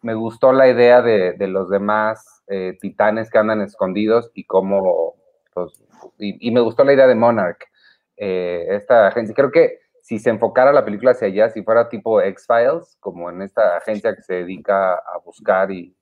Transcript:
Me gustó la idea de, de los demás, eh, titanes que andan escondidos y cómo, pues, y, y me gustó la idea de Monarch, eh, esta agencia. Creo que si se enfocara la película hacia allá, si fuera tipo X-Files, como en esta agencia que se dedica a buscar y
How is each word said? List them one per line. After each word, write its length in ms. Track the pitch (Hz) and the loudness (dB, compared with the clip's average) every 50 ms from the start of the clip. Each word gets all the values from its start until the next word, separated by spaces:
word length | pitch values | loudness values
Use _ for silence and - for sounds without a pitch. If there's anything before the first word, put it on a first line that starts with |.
| - | -8
Me 100 | 117 113 | -8 -6
gustó 400 | 110 113 117 113 - - 131 131 | -6 -6 -8 -4 2 2 4 6
la 160 | 131 135 131 | 6 4 4
idea 320 | 123 117 123 120 120 123 | 6 4 6 6 6 6
de, 320 | 117 120 110 104 90 90 85 | 4 4 2 2 0 -2 -2
de 140 | 92 101 95 | -4 -6 -4
los 220 | 92 95 95 87 | -4 -4 -4 -2
demás, 720 | 98 98 101 104 107 107 107 110 110 110 _ _ _ _ _ - | -4 -2 -2 -2 -2 -2 -2 -4 -6 -8 _ _ _ _ _ -10
eh, 280 | 98 95 92 92 92 _ | -10 -8 -8 -8 -10 _
titanes 520 | - 98 - _ 107 107 107 110 110 110 | -14 -14 -4 _ 0 0 0 -2 -6 -2
que 80 | - 135 | 0 0
andan 240 | 127 110 110 107 101 | 0 0 -2 -4 -4
escondidos 680 | 98 _ _ 98 92 92 104 107 107 113 117 117 - _ | -8 _ _ -6 -4 -2 -4 -2 0 0 0 -2 -4 _
y 100 | - - | -20 -14
cómo, 720 | _ - 95 95 98 101 98 95 92 87 82 82 82 - _ _ _ _ _ _ _ _ | _ -2 0 0 0 -2 0 0 0 0 0 -2 -6 -6 _ _ _ _ _ _ _ _
pues, 180 | 90 90 - _ _ _ _ _ _ - - _ _ | -10 -10 -10 _ _ _ _ _ _ -20 -20 _ _
y, 280 | 104 101 95 - - | -10 -10 -10 -8 -8
y 40 | 120 | -2
me 100 | 113 123 | 0 0
gustó 240 | 120 127 117 - - | 0 0 2 0 2
la 80 | 135 143 | 4 6
idea 140 | 135 131 | 6 6
de 80 | 131 123 | 6 6
Monarch, 500 | 110 117 117 117 110 95 87 87 _ - _ _ _ _ _ _ _ _ _ _ - | 4 2 2 2 2 -2 -4 -6 _ -18 _ _ _ _ _ _ _ _ _ _ -10
eh, 480 | 104 98 92 92 90 87 87 85 85 85 | -8 -6 -4 -4 -4 -4 -6 -6 -6 -4
esta 380 | 98 104 101 - 127 117 107 | -6 -6 0 2 4 4 4
agencia. 280 | 98 - 117 113 107 110 | 4 2 -2 -6 -6 0
Creo 160 | - 139 135 | 0 0 2
que 280 | 127 165 160 - - _ _ _ _ _ _ | 4 2 2 2 0 _ _ _ _ _ _
si 160 | _ 117 104 | _ -10 -4
se 120 | 104 123 | -2 -2
enfocara 420 | 113 107 117 110 113 127 127 139 143 | -2 0 -2 -2 2 2 2 4 4
la 120 | 143 - | 2 0
película 280 | 113 104 101 117 127 123 | 0 -6 -2 0 0 0
hacia 160 | - 113 101 | 2 -2 -4
allá, 200 | 95 98 110 113 | 0 0 0 0
si 120 | 110 113 92 | -2 -6 -4
fuera 260 | 110 113 117 117 113 | -2 0 0 0 -2
tipo 320 | - 107 - 117 113 104 | -6 -10 -4 0 0 0
X-Files, 760 | 90 98 95 - _ _ 117 117 120 127 151 170 160 _ _ _ | 0 0 -4 -8 _ _ 0 0 2 0 -2 -4 -8 _ _ _
como 320 | _ 101 90 90 85 87 | _ -14 -12 -12 -14 -14
en 100 | 87 90 | -12 -12
esta 360 | 98 101 _ - 110 95 87 | -14 -10 _ -2 -2 0 -2
agencia 400 | 85 - - 110 104 101 117 101 | -4 -6 -6 -8 -4 -4 -6 -6
que 60 | - _ | -6 _
se 120 | _ 92 | _ -8
dedica 600 | 90 90 87 95 87 76 - 101 98 98 92 90 | -8 -8 -8 -12 -12 -4 -2 -2 0 0 0 -2
a 240 | - - - 87 87 _ | -4 -6 -10 -14 -14 _
buscar 460 | 85 - _ - - 101 95 95 95 | -16 -20 _ -4 -2 0 0 0 -2
y 260 | 98 90 87 - _ _ | -6 -12 -14 -18 _ _